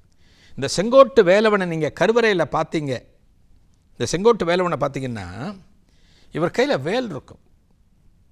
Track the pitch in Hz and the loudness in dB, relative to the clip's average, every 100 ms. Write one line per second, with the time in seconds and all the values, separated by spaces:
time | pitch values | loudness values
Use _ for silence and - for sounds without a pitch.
0 | _ _ - _ - - 135 170 226 269 | _ _ -20 _ -20 -8 -4 -2 4 6
1 | 262 233 175 202 220 208 175 160 147 - | 6 6 4 4 4 0 -2 -4 -4 0
2 | 185 233 220 185 143 151 156 170 143 117 | 0 2 2 0 -2 -2 -4 -4 -6 -8
3 | - _ _ _ _ _ _ _ _ - | -12 _ _ _ _ _ _ _ _ -8
4 | 120 160 220 220 170 180 175 143 143 139 | -6 0 2 2 0 0 -2 -2 -4 -4
5 | 131 110 90 101 165 196 - _ _ _ | -8 -8 -10 -12 -12 -14 -20 _ _ _
6 | _ _ - 147 170 - 285 180 143 240 | _ _ -12 -4 -2 0 -2 -2 -4 -6
7 | 240 131 - - _ _ _ _ _ _ | -6 -10 -16 -20 _ _ _ _ _ _
8 | _ _ _ | _ _ _